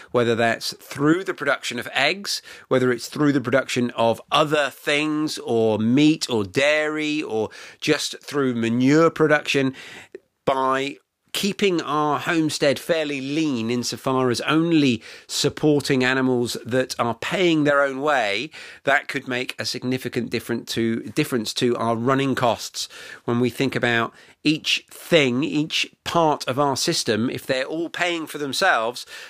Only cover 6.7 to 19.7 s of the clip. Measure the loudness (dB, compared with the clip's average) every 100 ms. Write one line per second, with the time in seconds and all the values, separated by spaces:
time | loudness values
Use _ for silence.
6.7 | 2 0 -2 -4 -4 -4 -4 -4 -6 -20
7.7 | -6 -2 0 -2 -10 -6 -2 0 0 0
8.7 | 2 4 6 4 4 2 2 2 0 0
9.7 | -4 -14 -20 -20 -20 -20 _ -2 0 2
10.7 | 0 -2 -8 _ _ _ -4 -4 0 0
11.7 | 0 -2 -2 0 0 0 0 0 0 0
12.7 | 0 0 -2 -2 -4 -4 -2 0 0 -2
13.7 | -2 -4 -4 -2 2 2 0 0 2 4
14.7 | 4 4 2 -4 -20 -10 -2 -2 2 2
15.7 | 2 2 2 2 2 2 2 0 -6 -2
16.7 | -2 -2 -2 -2 -2 -4 0 2 4 4
17.7 | 4 2 0 0 0 0 -2 -6 -12 -20
18.7 | -6 0 0 0 -6 -4 -4 -4 -6 -8